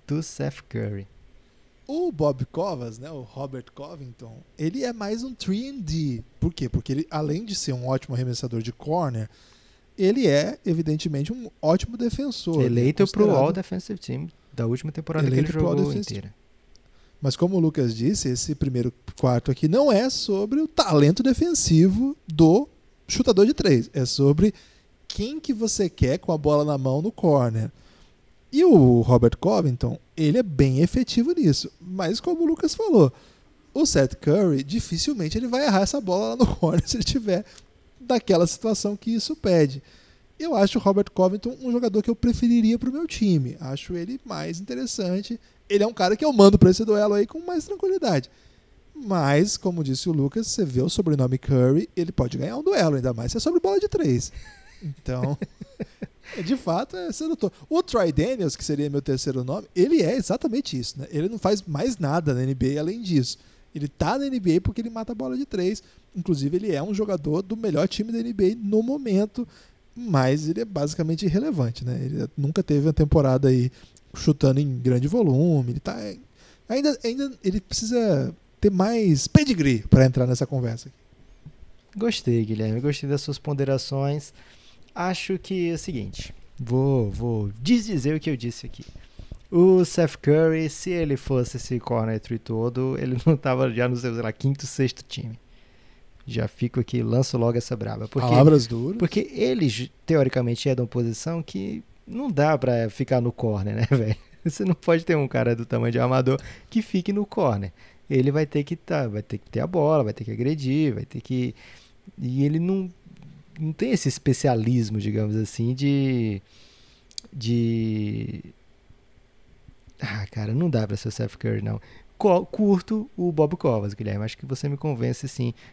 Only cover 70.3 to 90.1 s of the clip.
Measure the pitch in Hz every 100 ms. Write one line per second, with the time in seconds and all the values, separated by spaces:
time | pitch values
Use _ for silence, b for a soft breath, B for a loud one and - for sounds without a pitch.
70.3 | 147 151 190 226 175 147 160 160 160 196
71.3 | 180 302 185 120 117 123 123 127 147 -
72.3 | - 139 175 - 147 151 147 151 160 135
73.3 | 127 139 127 123 b b b _ - -
74.3 | 143 139 131 147 123 123 123 139 233 190
75.3 | 131 170 151 120 - - 120 104 92 -
76.3 | _ b b b 247 294 262 233 254 277
77.3 | 254 196 190 - - 220 240 220 147 127
78.3 | - _ _ 208 185 196 233 202 143 -
79.3 | - 285 190 139 117 - 135 131 127 123
80.3 | 123 135 135 120 117 135 - _ _ -
81.3 | - - - - - _ 202 117 - -
82.3 | 117 107 110 110 113 139 143 139 139 -
83.3 | 139 - 139 139 135 - 139 139 147 -
84.3 | - b b b b - - 180 180 -
85.3 | 190 - 190 170 165 - 139 95 - -
86.3 | - - - 120 127 139 131 104 107 120
87.3 | 113 104 107 139 240 214 170 135 156 165
88.3 | 131 120 - - - - - B B B
89.3 | B - 170 185 185 170 - 160